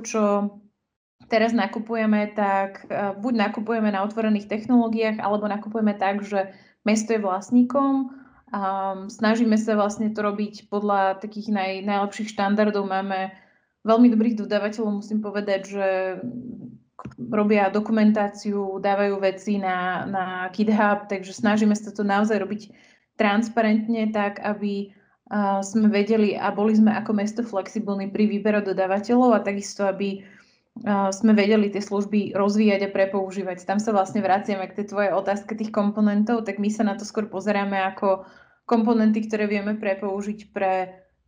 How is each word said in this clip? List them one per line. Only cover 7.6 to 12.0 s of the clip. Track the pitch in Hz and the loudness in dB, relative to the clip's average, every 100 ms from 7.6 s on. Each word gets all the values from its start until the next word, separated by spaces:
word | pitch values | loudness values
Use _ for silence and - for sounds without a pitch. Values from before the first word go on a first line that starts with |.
| 247 277 277 269 262 - - _ _ | 4 2 2 0 -2 -10 -20 _ _
A | 202 196 196 196 190 196 | -4 -2 -2 -2 -4 -8
snažíme | - 214 226 226 214 | -2 2 2 4 2
sa | 220 | 2
vlastne | 214 208 214 214 | 2 0 0 -4
to | 214 | -2
robiť | 208 202 208 - - | -2 -2 -6 -8 -8
podľa | 208 208 202 190 190 | -4 0 2 2 0
takých | 214 214 214 | -8 -10 -4
naj-, | 202 190 190 | -2 -2 -4
najlepších | 196 202 | -2 -2